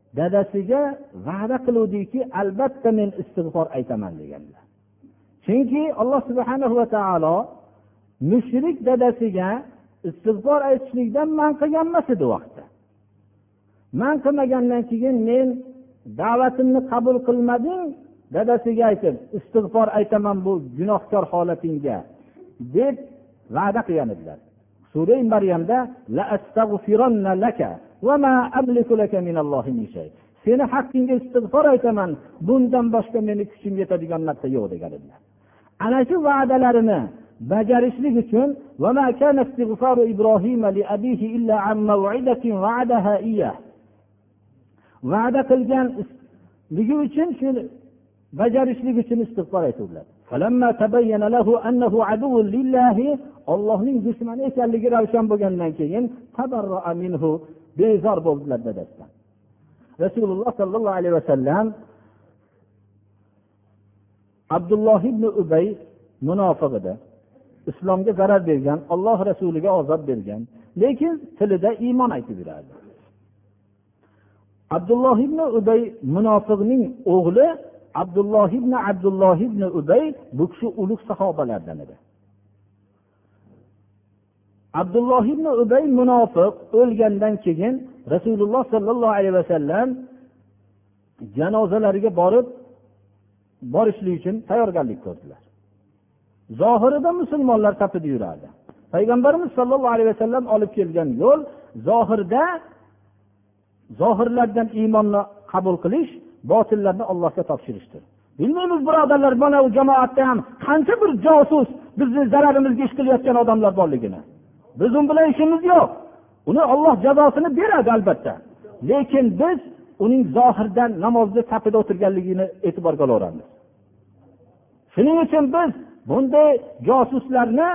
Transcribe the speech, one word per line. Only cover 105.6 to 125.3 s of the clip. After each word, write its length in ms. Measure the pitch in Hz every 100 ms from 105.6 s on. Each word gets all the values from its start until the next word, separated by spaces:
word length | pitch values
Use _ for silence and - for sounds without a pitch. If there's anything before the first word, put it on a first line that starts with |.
| 185 175
qilish, 340 | 175 294 294 - - _
botillarni 640 | 117 196 214 214 196 185
Allohga 400 | 220 180 165 -
topshirishdir. 580 | - 139 - 104 - - - _ _ -
Bilmaymiz, 420 | 220 349 359 330
birodarlar, 520 | 277 311 285 277 277
mana 240 | 247 285 285
u 40 | 262
jamoatda 520 | 233 277 262 254 269 262
ham 120 | 220 - -
qancha 340 | - 311 277 466
bir 160 | 403 220
josus 480 | 302 302 285 302 240 - - 202
bizni 260 | 262 277 247
zararimizga 540 | 277 285 277 269 240
ish 100 | 262
qilayotgan 420 | 294 262 254 254 240
odamlar 360 | 233 220 202 185
borligini. 440 | 170 127 107 87 - - _ _ _ 120
Biz 160 | 226
u 100 | 285
bilan 240 | 294 311 320
ishimiz 320 | 277 311 330
yo'q. 260 | 359 349 180 - - - _ _ -
Uni 140 | 262
Alloh 340 | 269 277 311 214
jazosini 480 | 254 285 294 277 339 269
beradi, 340 | 427 330 226
albatta. 420 | 226 180 - - 87 - - - -
Lekin 420 | 131 277 - 277 240
biz 280 | 180 330 311 - - - -
uning 260 | 214 262 185
zohirdan 640 | 208 247 208 214 202 240 180
namozda 400 | 214 233 208 233
safida 340 | 233 220 214 220
o'tirganligini 680 | 214 185 196 190 185 185 185 -
e'tiborga 380 | 180 175 170 147
olaveramiz. 440 | 131 107 90 78 - _ _ _ _ _ _ _ _ _ _ _ _ _ _ -
Shuning 200 | 277 330
uchun 260 | 311